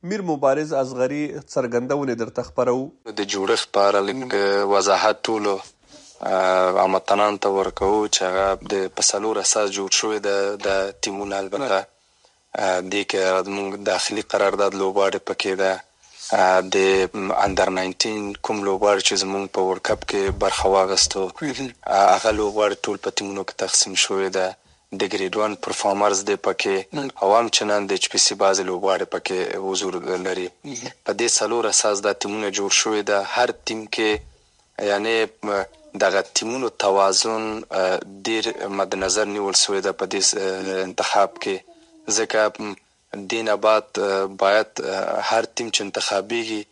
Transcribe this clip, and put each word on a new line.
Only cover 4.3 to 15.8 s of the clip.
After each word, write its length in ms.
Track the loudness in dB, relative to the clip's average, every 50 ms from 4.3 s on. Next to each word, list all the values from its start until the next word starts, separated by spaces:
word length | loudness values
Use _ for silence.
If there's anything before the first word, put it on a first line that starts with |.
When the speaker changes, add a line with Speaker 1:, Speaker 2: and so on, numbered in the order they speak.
| 0 2 2 2 2 2 2 4 2
Speaker 2:
وضاحت 500 | 4 4 4 4 4 4 2 2 0 _ -2
ټولو، 300 | -2 0 0 -2 -2 -2 -6 -14 _ _ _ _ -20 -20 -20 -20 -16 _
آه، 640 | -4 -2 0 2 2 4 4 4 4 4 4 4 4
هموطنانو 520 | 4 2 0 2 2 2 4 4 2 2
ته 120 | 0 0 0
ورکوو 580 | 2 2 0 0 -2 -2 0 2 2 2 2
چې 160 | 0 0 0 0
هغه 360 | 0 0 2 2 2 0 -2 -4 -4
د، 160 | -2 -2 -2 -4 -4
په 60 | -2 0
څلور 340 | 0 0 0 -2 -2 -2
اساس 340 | 0 0 0 0 0 0 -2
جوړ 200 | -2 -4 -4 -2
شوی 280 | -2 -2 0 -2 -4 -2
ده. 380 | -2 -2 0 0 0 -2 -4
د 360 | -4 -4 -2 0 0 -2 -2 -6 -8
ټیمونه 360 | -8 -8 -6 -6 -6 -6 -4
البته، 420 | -6 -6 -4 -6 -6 -2 0 0 0
آه، 1000 | -2 -4 _ _ _ _ _ _ _ _ _ _ _ _ _ -2 0 0 0 0
دې 220 | -2 -2 -4 -4 -4 -2
کې 100 | -2 0 2 2 2 2 0 -2
زموږ 280 | -4 -4 -4 -6 -6
داخلي 440 | -4 -2 -2 -2 0 -2 -2 -4 -4
قرارداد 520 | -6 _ 0 2 2 2 2 2 0 0 0
لوبغاړي 460 | 0 -2 0 2 2 2 2 0 -2 -6 -6
پکې 260 | -6 -4 -2 -4 -2
ده، 180 | 0 0 0 0 -2